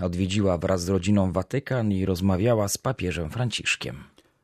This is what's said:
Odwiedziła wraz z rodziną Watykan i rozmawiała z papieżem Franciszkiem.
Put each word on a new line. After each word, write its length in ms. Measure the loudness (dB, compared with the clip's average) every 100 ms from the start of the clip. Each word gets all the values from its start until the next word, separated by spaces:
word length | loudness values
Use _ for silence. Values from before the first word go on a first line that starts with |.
Odwiedziła 580 | -4 0 0 2 2 2
wraz 240 | 0 0
z 60 | 0
rodziną 440 | 0 4 4 2
Watykan 600 | 0 -2 -4 -2 -2 0
i 120 | 0
rozmawiała 640 | 0 2 2 2 4 2 0
z 100 | -2
papieżem 520 | -4 -4 -4 -4 -4
Franciszkiem. 680 | -4 -4 -4 -4 -4 -6 -12 -16 _ _ _